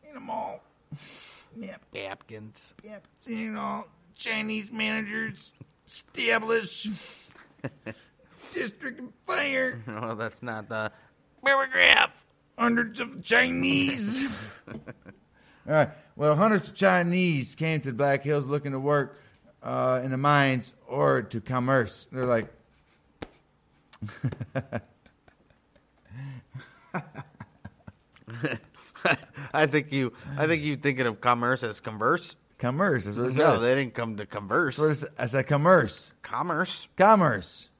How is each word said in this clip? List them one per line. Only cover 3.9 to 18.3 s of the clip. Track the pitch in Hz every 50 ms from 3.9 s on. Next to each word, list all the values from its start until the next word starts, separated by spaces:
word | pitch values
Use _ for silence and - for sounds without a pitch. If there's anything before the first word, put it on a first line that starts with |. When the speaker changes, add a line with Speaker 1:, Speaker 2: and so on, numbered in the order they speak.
| _ _ _ _ _ -
Speaker 1:
Chinese | - 240 220 214 214 220 220 220 208 208
managers | 233 220 214 214 214 220 220 202 214 220 220 220 208 - - - _ _ - _ _ _ _ -
establish | - - - _ _ - 247 226 226 226 220 220 226 226 214 170 - - - 214 208 165 - - - - - - - - - _ _ _ -
<laughs> | 135 - _ _ 107 110 - - _ _ _ _ _ _ - - -
district | - 349 285 220 202 - - 262 247 -
and | 247 247 - _ _ -
fire. | 349 - 294 277 269 262 262 254 240 120 107
Speaker 2:
<laughs> | 107
No, | 107 107 117 113 113
that's | 107 113 113 - -
not | - 123 113 110 107 -
the | 113 110 107 107 - - - _ _ _ _ _ _ _ -
paragraph. | 269 277 269 269 262 262 - - - - - - - - - _ _ _ _ _ _ _ -
Speaker 1:
Hundreds | 233 240 233 233 240 226 - 254
of | 247 233 269 - -
Chinese. | - 220 240 254 254 254 262 269 269 277 277 277 277 277 254 214 202 233 262 269 262 214 - 110 104
Speaker 2:
<laughs> | - - _ -
Speaker 1:
All | - - - - - _ _ - 101 _ _ _ _ _ _ _ _ _ _
right. | - 151 156 143 151 - - - _ _
Well, | - 143 151 151
hundreds | 151 196 220 214 190 143 -
of | -
Chinese | - 190 190 185 180 175 175 175 185 185 180 160 139 127 120 -
came | - 156 160 160 156
to | 135 135
the | 123 110
Black | 143 143 139 135 -
Hills | 143